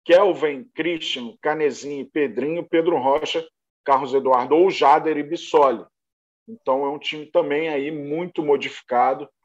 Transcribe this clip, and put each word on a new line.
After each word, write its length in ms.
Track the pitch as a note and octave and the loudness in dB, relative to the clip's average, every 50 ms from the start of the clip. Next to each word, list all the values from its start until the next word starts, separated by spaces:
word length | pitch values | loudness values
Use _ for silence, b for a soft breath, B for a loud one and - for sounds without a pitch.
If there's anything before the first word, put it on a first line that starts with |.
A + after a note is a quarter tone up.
| _ | _
Kelvin, 640 | - E3+ F3+ G3+ F#3+ E3 C#3 D3+ D3+ C#3+ C3 A#2+ - _ | 4 6 6 6 6 2 0 -2 -2 -4 -4 -10 -14 _
Christian, 640 | - D#3+ F3 E3+ D#3 - - - C3+ A#2+ A2+ G#2+ _ | -6 -4 -4 -4 -6 -6 -8 -8 -8 -8 -12 -14 _
Canezinho 600 | - D3+ D3+ D#3 D3+ C#3+ A#2+ - B2+ C#3+ D3 C#3 | -4 -4 -2 0 0 -2 -2 -4 -10 -10 -10 -10
e 80 | C3 - | -10 -6
Pedrinho, 580 | _ D#3 D3 B2+ G#2 A#2+ B2 D3 E3 E3+ E3 - | _ -2 -2 -2 -2 -4 -4 -4 -4 -6 -6 0
Pedro 300 | - E3 D#3+ F3 E3+ C#3+ | 0 0 2 2 0 0
Rocha, 480 | B2 C3+ C#3 D3+ D3+ C#3+ - E3 E3 - _ _ _ _ _ _ _ | 2 2 0 0 0 -2 -4 -6 -6 -8 _ _ _ _ _ _ _
Carlos 300 | C#3+ C#3 C3 C#3+ B2+ B2+ | 0 0 0 0 0 -2
Eduardo 400 | C3+ B2 C3 C3 A#2+ B2 C3+ D3 | 0 2 2 2 2 2 2 4
ou 160 | D#3+ F#3 F#3+ | 4 4 4
Jader 440 | E3 - D3+ C#3 C#3+ D#3+ D#3+ D#3+ D#3 | 2 4 4 6 6 4 4 0 -4
e 80 | D3 D3 | -4 -4
Bissoli. 600 | C#3+ E3+ E3 - - - D#3 C#3+ C3+ A#2+ G#2 F2+ - _ _ _ _ _ _ _ _ _ _ _ - | -6 -8 -10 -8 0 2 4 4 4 2 -2 -6 -16 _ _ _ _ _ _ _ _ _ _ _ -20
Então 360 | A3+ - _ C#3 C3 C3+ C#3+ | -20 -10 _ -2 -2 -2 -2
é 40 | C#3 | -4
um 80 | D3 D3 | -6 -6
time 300 | - - F3 D3+ D3+ D3+ | -8 -8 -10 -10 -12 -2
também 420 | _ F3 D#3+ D3 C#3+ D3 E3 D#3+ | _ 0 0 0 -2 -2 -2 -2
aí 220 | D3+ C#3 C#3 D3 | -4 -4 -4 -4
muito 520 | D#3+ D3+ C#3+ C#3+ D3 D#3+ F3 F3 - - D#3 | -6 -8 -8 -6 -6 -6 -6 -6 -6 -6 0
modificado 840 | D3 C#3+ C3+ C#3 - - - - _ B2 B2 - C3+ C#3 C#3+ D3 - _ _ | 2 0 0 0 -6 -12 -14 -8 _ 0 2 2 2 0 -2 -6 -14 _ _